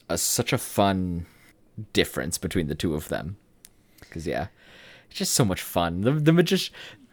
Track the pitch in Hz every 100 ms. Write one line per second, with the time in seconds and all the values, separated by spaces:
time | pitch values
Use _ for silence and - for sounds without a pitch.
0 | - 87 - - 117 123 - - 101 95
1 | 90 85 85 - - _ _ - 110 -
2 | 80 69 69 - 87 95 76 78 90 76
3 | - 50 73 101 _ _ - _ _ -
4 | - - 78 62 92 _ - - - -
5 | - - 190 - 110 90 - 90 85 85
6 | 110 151 151 165 175 185 - - - -
7 | -